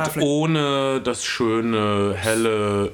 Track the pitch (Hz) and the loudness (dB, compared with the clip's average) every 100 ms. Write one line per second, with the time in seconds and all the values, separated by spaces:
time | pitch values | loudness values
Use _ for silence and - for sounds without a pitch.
0 | 156 151 143 147 160 156 143 139 135 131 | -2 0 0 2 2 2 0 0 0 0
1 | 120 123 - - 113 113 117 110 104 101 | -2 -4 -4 -2 0 0 0 0 2 2
2 | 101 90 107 113 113 107 104 101 101 | 0 0 0 0 0 0 0 0 -2